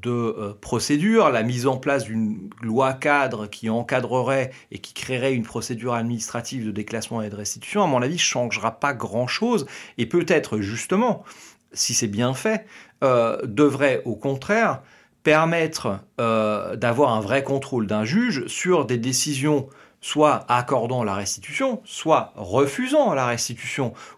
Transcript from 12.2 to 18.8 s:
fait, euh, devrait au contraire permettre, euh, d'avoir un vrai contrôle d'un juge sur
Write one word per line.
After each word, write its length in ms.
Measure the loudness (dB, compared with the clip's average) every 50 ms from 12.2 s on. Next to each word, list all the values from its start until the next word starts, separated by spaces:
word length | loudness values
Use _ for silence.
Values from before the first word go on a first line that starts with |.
| 0 0
fait, 320 | 0 0 0 0 0 -2 -4 -8 -20 -20 -20 -20 _ 0 2
euh, 340 | 4 4 4 4 2 0 -2 -6
devrait 560 | -2 2 4 4 4 4 4 2 2 2 0 -2
au 100 | -4 -6
contraire 640 | -4 -2 -2 -2 -2 -2 0 2 2 2 2 0 -2 -8 -16 -20 -20 _ _ _ _
permettre, 800 | 4 4 6 6 6 4 2 2 0 0 -2 -4 -4 -4 -4 -4 -8 _ _ 0
euh, 580 | 2 2 4 4 2 2 0 -2 -2 -4 -4
d'avoir 360 | 0 0 2 4 4 4 4
un 80 | 4 2
vrai 240 | 2 2 0 0 2
contrôle 420 | 0 -2 -2 -2 -2 -2 -2 0
d'un 200 | 0 0 0 0
juge 400 | 0 2 2 2 0 0 -2 -4
sur 400 | -6 -6 -4 0 2 2 2